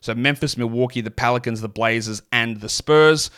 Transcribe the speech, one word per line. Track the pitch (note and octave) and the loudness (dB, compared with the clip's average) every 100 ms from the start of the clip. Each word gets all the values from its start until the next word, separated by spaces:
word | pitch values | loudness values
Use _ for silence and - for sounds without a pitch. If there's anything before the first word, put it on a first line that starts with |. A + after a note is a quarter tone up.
So | - A2+ | -8 -2
Memphis, | C3+ C#3+ D3 - | 0 0 -4 -4
Milwaukee, | A#2 A#2+ B2 B2 | -2 0 -2 -2
the | A2 | -8
Pelicans, | - A#2+ B2 A#2+ A2+ | -2 0 0 -2 -6
the | A2 | -6
Blazers, | A2 A2+ A2+ G#2+ G#2+ - | -2 0 0 -2 -8 -4
and | A#2+ A#2 G#2+ | -2 -2 -4
the | G#2+ | -8
Spurs, | - - D3+ D#3 D#3 - | -6 2 6 6 4 0